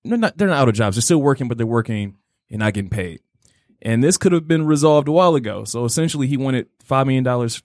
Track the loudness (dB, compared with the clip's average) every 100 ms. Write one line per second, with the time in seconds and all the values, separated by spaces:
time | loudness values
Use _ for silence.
0 | -6 -2 -2 -2 0 2 2 2 0 0
1 | 0 2 2 0 -4 -4 -2 -2 -2 -4
2 | -6 -10 _ _ -12 -4 -2 -2 -4 -6
3 | -6 -12 _ _ _ _ _ _ -2 2
4 | 2 2 2 0 0 0 2 2 4 4
5 | 4 2 4 2 -2 -8 -8 -4 -2 0
6 | -2 0 -2 0 -2 -2 -4 _ -4 0
7 | 2 0 0 0 -2 -6